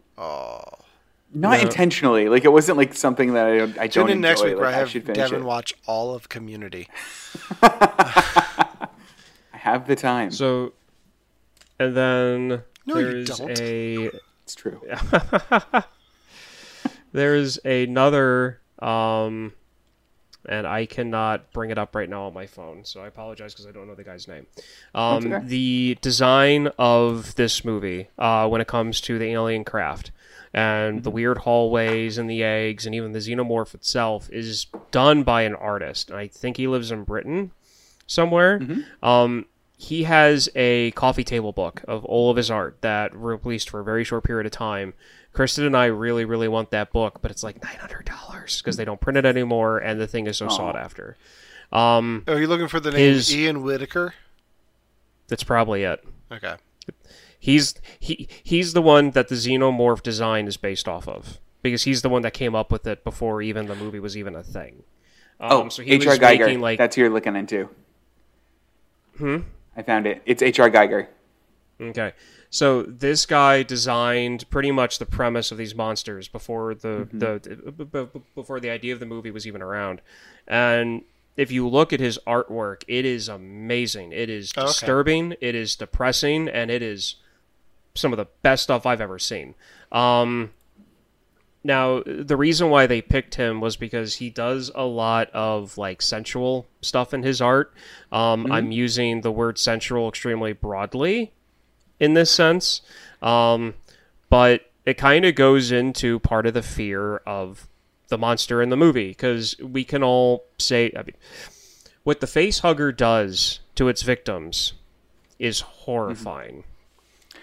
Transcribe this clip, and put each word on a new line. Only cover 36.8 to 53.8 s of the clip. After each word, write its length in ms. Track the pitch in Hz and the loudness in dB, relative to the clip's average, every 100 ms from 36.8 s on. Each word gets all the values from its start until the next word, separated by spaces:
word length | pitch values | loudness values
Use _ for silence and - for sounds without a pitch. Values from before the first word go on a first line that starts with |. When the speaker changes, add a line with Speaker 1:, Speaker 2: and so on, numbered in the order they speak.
| 113 | -4
Speaker 3:
in 140 | 110 | -8
Britain 480 | 101 104 - 170 190 - _ _ _ _ - | -6 -6 -6 -6 -6 -12 _ _ _ _ -6
somewhere. 500 | - 170 170 180 202 | 0 2 4 4 4
Speaker 2:
Mm-hmm. 460 | 127 202 - - 120 | -2 -6 -8 -4 4
Speaker 3:
Um, 400 | 123 120 120 - _ _ _ | 6 6 2 -6 _ _ _
he 260 | - 160 | -8 -4
has 440 | 160 156 151 147 - - | 2 6 6 6 0 0
a 340 | 123 120 117 | 2 2 0
coffee 320 | - 127 127 | 0 0 0
table 280 | 123 117 107 | -2 -4 -4
book 300 | 101 87 - - | -4 -6 -8 -10
of 180 | 110 107 | -10 -2
all 240 | 120 120 | 2 4
of 40 | 120 | 2
his 140 | 113 | 0
art 280 | 110 82 - | -2 -4 -4
that 340 | 113 107 104 | -4 -2 -4
released 560 | 101 117 110 120 113 - | -6 -8 -6 -6 -8 -8
for 80 | 107 | -8
a 60 | |
very 180 | 101 113 | -4 -4
short 220 | 117 117 | -2 -4
period 220 | - 117 107 | -2 -4 -4
of 60 | |
time. 420 | - 110 98 98 - _ - _ | -6 -6 -6 -8 -12 _ -20 _
Kristen 340 | - 131 - 147 | -2 0 0 2
and 100 | 131 | 4
I 100 | 123 | 2
really, 380 | 107 117 117 | 2 -2 -2
really 220 | 113 113 113 | -2 -2 -2
want 240 | 113 110 | -2 -2
that 220 | 107 104 | -4 -2
book, 260 | 117 110 - | -2 -2 -4
but 120 | 110 | -8
it's, 100 | 104 | -8
like, 180 | 110 - | -12 -12
nine 140 | - | -16
hundred 300 | - - - | -16 -16 -12
dollars 580 | - - - - - - | -12 -12 -14 -16 -10 -8
'cause 140 | - 95 | -6 -6
they 80 | |
don't 160 | 107 104 | -8 -6
print 180 | - 139 | 0 2
it 60 | 131 | 4
anymore, 520 | 127 120 117 110 110 | 2 0 0 2 0
and 220 | 110 110 | -2 -4
the 60 | 107 | -4
thing 220 | 117 107 | -4 -6
is 80 | 104 | -6
so 100 | 107 | -4
Speaker 2:
Aw. 20 | |
Speaker 3:
sought 280 | 101 90 57 | -4 -4 -6
after. 400 | 62 - 50 - _ _ - - - | -10 -14 -18 -20 _ _ -20 -20 -4
Um, 500 | - 117 117 117 113 - | 2 4 4 2 -4 -2
Speaker 1:
Are 100 | 151 | 0
you 60 | 156 | 2
looking 220 | 170 165 | 0 0
for 100 | 165 | -2
the 140 | 151 | 0
name 80 | 143 | 4
Speaker 3:
his 340 | 139 139 117 | 6 6 2
Speaker 1:
Ian 300 | 143 156 147 | 0 0 -2
Whitaker? 500 | 131 135 | -4 -4